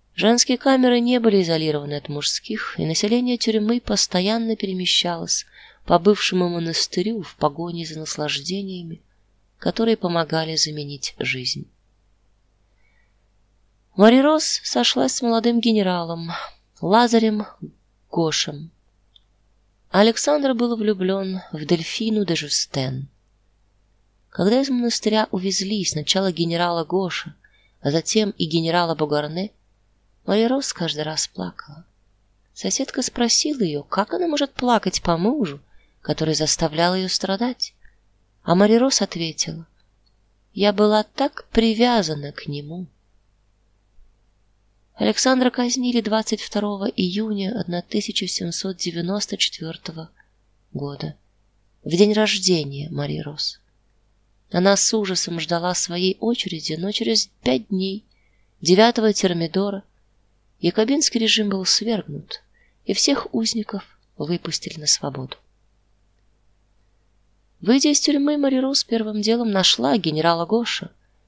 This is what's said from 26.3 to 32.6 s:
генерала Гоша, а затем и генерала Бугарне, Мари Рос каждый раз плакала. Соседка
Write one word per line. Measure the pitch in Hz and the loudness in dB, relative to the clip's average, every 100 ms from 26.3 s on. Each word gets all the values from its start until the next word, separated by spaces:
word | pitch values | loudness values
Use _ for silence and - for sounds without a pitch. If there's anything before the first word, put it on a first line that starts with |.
генерала | 160 165 170 175 170 | 0 -2 0 0 -2
Гоша, | 156 185 185 - - - _ _ _ _ | -2 -2 -2 -6 -10 -18 _ _ _ _
а | 139 | 0
затем | 160 - 220 208 - | 0 2 0 0 -2
и | 165 | -2
генерала | 165 165 175 170 | 0 2 0 0
Бугарне, | 156 151 147 147 165 208 _ _ _ _ _ _ _ - | 0 0 0 -2 -6 -8 _ _ _ _ _ _ _ -2
Мари | 202 233 | 2 2
Рос | 262 269 | 0 -2
каждый | - 165 151 | -6 -6 -4
раз | 151 156 - | -6 -4 -8
плакала. | - 180 - - 147 - _ _ _ _ _ _ | -6 -10 -10 -20 -20 -20 _ _ _ _ _ _
Соседка | - | -8